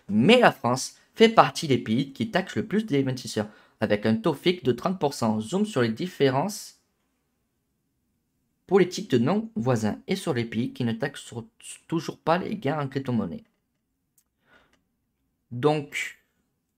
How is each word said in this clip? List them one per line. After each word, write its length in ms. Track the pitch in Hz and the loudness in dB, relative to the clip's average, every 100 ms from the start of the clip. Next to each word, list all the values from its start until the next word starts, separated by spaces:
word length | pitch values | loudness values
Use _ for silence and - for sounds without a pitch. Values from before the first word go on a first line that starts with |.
| - | -2
Mais 300 | 104 143 247 | 2 6 8
la 120 | 190 | 6
France 460 | - 120 131 - - _ - | 4 -2 -2 -6 -14 _ 4
fait 140 | 226 | 6
partie 380 | 220 147 - 156 | 8 4 4 0
des 100 | 127 | 0
pays 340 | 110 113 - | 2 -2 -2
qui 200 | - 113 | -4 -2
taxent 240 | 180 190 113 | -2 -2 -6
le 100 | - | -2
plus 200 | 202 220 | -2 0
des 160 | 143 | 0
investisseurs, 460 | 135 123 - 110 104 - _ - | 0 -4 -6 -6 -6 -10 _ -4
avec 240 | 107 104 113 | 0 2 2
un 100 | 113 | 0
taux 180 | 165 | 0
fixe 300 | 143 175 180 | 0 -2 0
de 80 | 127 | 0
trente 260 | - - 185 | -2 -2 -2
pour 140 | 147 | -4
cent. 260 | - 113 110 | -2 -2 -2
Zoom 260 | 107 185 208 | -2 -2 -2
sur 160 | 131 | 0
les 80 | 113 | -2
différences 920 | 113 180 - 139 131 190 - - _ _ _ _ _ _ _ _ _ _ _ _ _ _ _ _ _ _ _ - | -2 -6 0 2 2 -2 -6 -14 _ _ _ _ _ _ _ _ _ _ _ _ _ _ _ _ _ _ _ 0
politiques 420 | 190 175 - - | 2 2 -2 -2
de 80 | 123 | 0
nos 340 | 127 208 220 107 | 2 0 -4 -4
voisins 440 | 123 117 107 - - | -2 0 0 -4 -6
et 80 | 190 | -6
sur 180 | 175 | -2
les 120 | 120 117 | -4 -4
pays 280 | 110 135 | -4 -4
qui 100 | - | -4
ne 100 | 120 | -4
taxent 300 | 113 151 - | -4 -6 -8
sur, 220 | - 120 113 _ - - - | -16 -16 -16 _ -20 -18 -6
toujours 300 | 160 - - | -6 -6 -6
pas 180 | 151 175 | 0 0
les 180 | - - | -2 -4
gains 240 | 135 151 | -4 -4
en 80 | 139 | -4
crypto-monnaie. 560 | 139 135 117 92 76 _ _ _ _ _ _ _ _ _ _ _ _ _ _ _ _ _ _ _ _ - | -6 -2 -2 -4 -8 _ _ _ _ _ _ _ _ _ _ _ _ _ _ _ _ _ _ _ _ -14
Donc, 680 | 123 147 151 143 - - - _ _ _ _ _ | -2 0 0 -4 -8 -10 -12 _ _ _ _ _